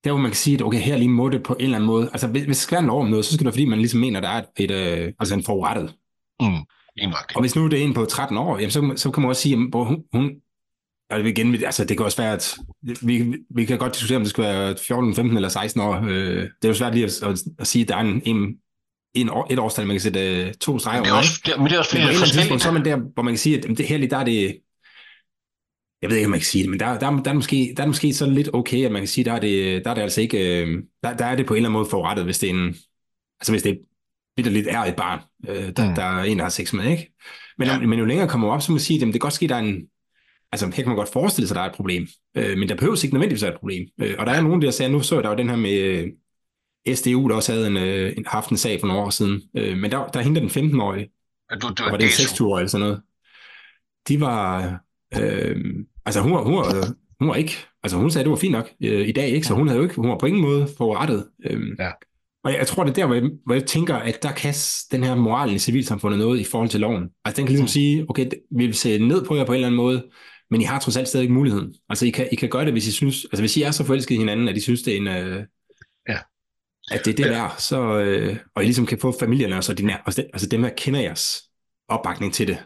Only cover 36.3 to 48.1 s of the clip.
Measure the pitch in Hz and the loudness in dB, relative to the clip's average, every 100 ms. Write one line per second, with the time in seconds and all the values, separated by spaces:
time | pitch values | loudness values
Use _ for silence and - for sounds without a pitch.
36.3 | 104 87 - - 101 110 165 165 _ - | 0 -2 -4 -4 -2 0 -2 -4 _ -20
37.3 | - - - 127 131 117 113 110 156 185 | -20 -20 -4 -2 2 2 2 2 2 0
38.3 | 135 107 139 147 151 - 156 120 117 147 | 2 2 0 0 0 2 2 2 0 -2
39.3 | - 160 123 107 95 - _ _ _ _ | -2 -2 0 -2 -4 -8 _ _ _ _
40.3 | _ _ - 95 92 123 107 104 127 196 | _ _ -6 -4 -2 -2 -2 -2 0 0
41.3 | 202 104 92 92 - 95 87 85 - _ | 0 -2 -2 -4 -6 -4 -2 -4 -12 _
42.3 | - 104 95 98 104 165 226 139 147 196 | -4 -2 -2 -2 0 0 0 0 0 0
43.3 | 117 101 170 98 92 92 - 107 98 110 | 0 -2 -4 -8 -8 -10 -6 -6 -2 0
44.3 | 143 160 175 143 - 131 143 131 156 110 | 2 2 2 2 0 0 0 2 0 0
45.3 | 107 123 120 104 101 95 92 87 - _ | -2 -2 0 0 0 0 -2 -4 -10 _
46.3 | _ _ _ _ _ - 131 127 123 131 | _ _ _ _ _ -4 0 2 2 2
47.3 | 110 - 113 110 98 92 95 95 | 0 0 0 0 0 0 0 -2